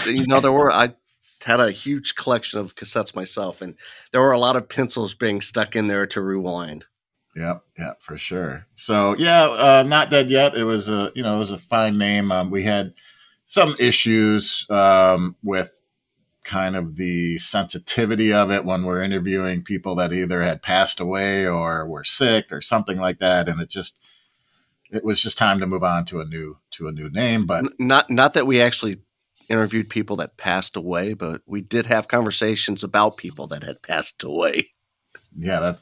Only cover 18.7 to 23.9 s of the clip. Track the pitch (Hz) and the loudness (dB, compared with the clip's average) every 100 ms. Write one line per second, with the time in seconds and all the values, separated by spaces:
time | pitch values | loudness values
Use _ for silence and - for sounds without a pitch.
18.7 | 92 92 90 98 95 95 95 92 90 87 | -2 -2 -2 -2 -2 -2 -2 -2 -4 -4
19.7 | 92 95 90 87 90 90 87 87 78 - | -6 -4 -2 -2 -2 -2 0 -2 -2 0
20.7 | 92 95 - 87 95 98 98 92 85 82 | 2 2 0 -4 -2 0 0 0 -2 -2
21.7 | 82 80 76 - - 127 110 - 71 - | -4 -6 -6 -2 2 4 2 0 -6 -2
22.7 | 113 101 95 92 87 92 90 85 82 82 | 0 0 -2 -2 0 2 2 2 -4 -6
23.7 | 95 - | -8 -10